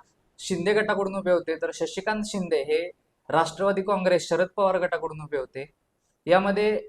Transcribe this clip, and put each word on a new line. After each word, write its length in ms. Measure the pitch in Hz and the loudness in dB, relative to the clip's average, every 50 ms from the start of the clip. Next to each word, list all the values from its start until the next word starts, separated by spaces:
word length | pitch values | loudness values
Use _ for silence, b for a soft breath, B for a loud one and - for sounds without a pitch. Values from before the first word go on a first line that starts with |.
| - _ _ _ _ _ _ - | -10 _ _ _ _ _ _ -12
शिंदे 340 | - - 190 170 170 196 208 | -6 -4 -4 -2 2 2 2
गटाकडून 440 | 214 202 208 208 196 196 190 190 | 2 2 2 0 0 -2 -4 -4
उभे 160 | 196 180 180 180 | -2 2 2 2
होते, 240 | 170 170 160 160 | 2 2 -2 -4
तर 140 | 156 165 165 160 | -4 -4 -6 -4
शशिकांत 480 | - 170 156 - 196 - 214 214 214 214 | -4 -6 -6 -4 -4 -2 -2 -2 -2 -4
शिंदे 360 | - - 196 180 170 165 143 135 | -4 -4 -4 -2 0 0 0 0
हे 280 | 147 151 160 175 180 - _ _ _ _ _ _ - | 0 0 -2 -2 -4 -10 _ _ _ _ _ _ 0
राष्ट्रवादी 540 | 135 160 165 160 - - 196 202 196 190 190 | 2 2 2 2 0 -2 0 0 0 0 0
काँग्रेस 460 | 202 202 185 185 180 180 170 - - | -2 0 0 2 2 2 2 2 2
शरद 180 | 170 165 180 180 - | 0 0 0 0 0
पवार 220 | - 196 190 185 180 | 0 2 2 2 2
गटाकडून 420 | 175 175 175 160 160 160 156 156 | 0 -2 -2 -4 -4 -6 -8 -10
उभे 180 | 151 147 151 139 | -10 -6 -4 -4
होते. 440 | 131 - - 131 139 - _ _ _ _ _ _ _ _ _ _ - | -4 -6 -8 -12 -14 -14 _ _ _ _ _ _ _ _ _ _ 2
यामध्ये 560 | - 175 185 196 202 196 208 208 214 214 - - | 4 4 4 4 4 2 2 2 2 0 -2 -4